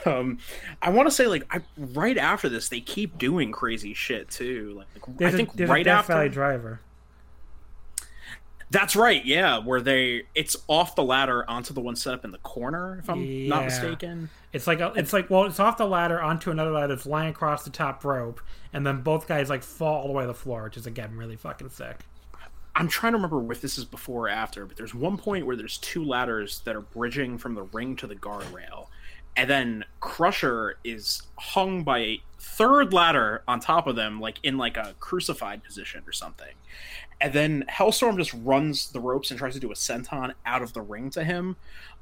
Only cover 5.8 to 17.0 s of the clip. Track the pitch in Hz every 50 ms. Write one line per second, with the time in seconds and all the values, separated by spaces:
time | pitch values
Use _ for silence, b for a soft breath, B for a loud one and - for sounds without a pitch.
5.8 | 175 - 202 208 202 - 170 160 151 139 127 139 139 143 135 120 113 110 113 -
6.8 | - - - - - - - - - - - - - - - - - - - -
7.8 | - - - - - B B B B B B B B - - - - - - 196
8.8 | 202 - - 202 233 247 190 139 - 131 143 170 190 160 123 110 107 123 127 123
9.8 | 120 135 135 131 127 123 120 117 - - - 151 151 - - - - - 151 165
10.8 | 175 - - - 143 127 127 135 139 131 123 120 - - 117 123 120 - 139 135
11.8 | 120 120 117 - - 131 127 123 - 107 92 - - - - 117 120 135 160 175
12.8 | 180 185 185 185 165 190 170 - 135 135 135 135 135 143 147 151 135 127 127 127
13.8 | - 165 165 160 175 170 170 170 160 156 b b b b b 139 - 170 165 160
14.8 | 170 170 - 202 160 - 208 196 180 - 190 185 202 202 160 - 202 226 226 -
15.8 | 220 196 185 175 170 170 165 170 165 156 165 160 - 185 156 156 156 160 156 151
16.8 | 143 143 135 123